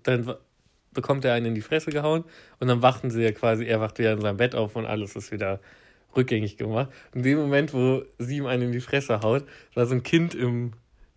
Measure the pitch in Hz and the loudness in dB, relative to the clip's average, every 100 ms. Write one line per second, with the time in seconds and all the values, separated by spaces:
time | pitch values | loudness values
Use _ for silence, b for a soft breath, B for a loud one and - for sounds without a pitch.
0 | - 123 120 - _ _ _ _ _ - | 0 0 -2 -8 _ _ _ _ _ -4
1 | 123 139 127 120 117 113 107 156 156 147 | -2 0 2 0 0 -4 -2 -4 -2 -2
2 | 151 160 165 b b - 123 120 127 123 | 0 0 -2 b b -4 0 4 4 4
3 | 131 113 113 107 120 110 117 113 107 - | -2 0 0 2 2 2 0 0 0 0
4 | 113 107 104 101 127 127 107 117 113 107 | 0 2 -2 0 0 0 -2 -4 -6 -6
5 | 101 104 - 107 98 98 b b b b | -6 -10 -10 -6 -4 -4 b b b b
6 | _ - 131 113 107 - 110 110 135 b | _ 0 2 0 -2 -6 -4 -2 -4 b
7 | b 127 127 147 143 139 151 135 127 135 | b -2 2 2 2 2 2 2 2 2
8 | - - 120 143 135 127 123 120 - 139 | -2 -10 -6 -4 -2 0 0 -2 -2 -2
9 | 131 107 110 135 143 b b - 120 127 | 0 0 2 0 -2 b b -2 0 0
10 | 127 165 170 - 123 120 120 110 _ _ | 2 2 2 -2 -2 -2 -4 -10 _ _
11 | - | -20